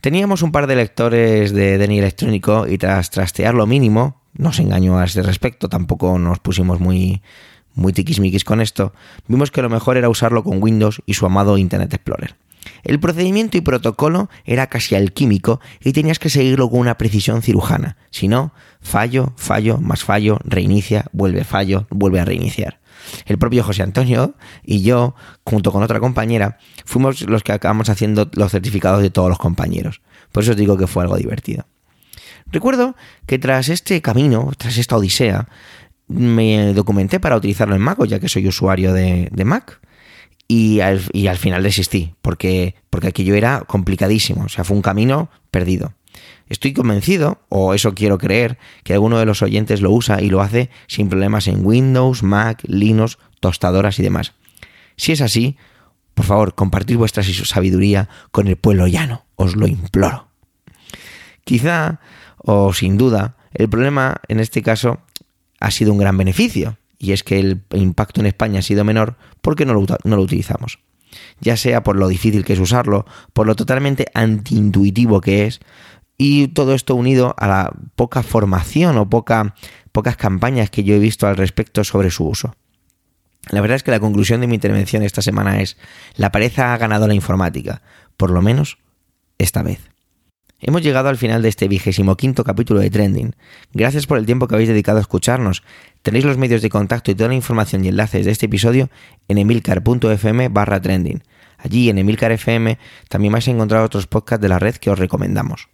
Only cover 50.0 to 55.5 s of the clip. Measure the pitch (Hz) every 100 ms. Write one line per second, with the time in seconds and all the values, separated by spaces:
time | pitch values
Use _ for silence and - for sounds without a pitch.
50 | 117 98 101 95 101 117 123 - - -
51 | 104 107 98 107 95 98 95 117 131 127
52 | 127 123 98 101 113 110 - 95 107 110
53 | 113 - _ _ 95 - 90 92 101 98
54 | 98 95 - _ _ _ - _ _ -
55 | - 160 127 113 123